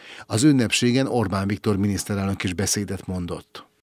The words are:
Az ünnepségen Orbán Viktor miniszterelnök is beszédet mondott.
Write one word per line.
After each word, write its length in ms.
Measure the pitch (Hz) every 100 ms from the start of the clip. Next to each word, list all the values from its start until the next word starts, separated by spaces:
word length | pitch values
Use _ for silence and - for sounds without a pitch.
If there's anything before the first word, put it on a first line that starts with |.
| - - -
Az 180 | 107
ünnepségen 640 | 151 135 110 - 123 123 135
Orbán 400 | 120 101 98 101
Viktor 300 | 104 110 98
miniszterelnök 680 | 101 98 - 101 98 98
is 100 | 98
beszédet 540 | 90 98 - 98 98 -
mondott. 580 | 92 87 85 - - - _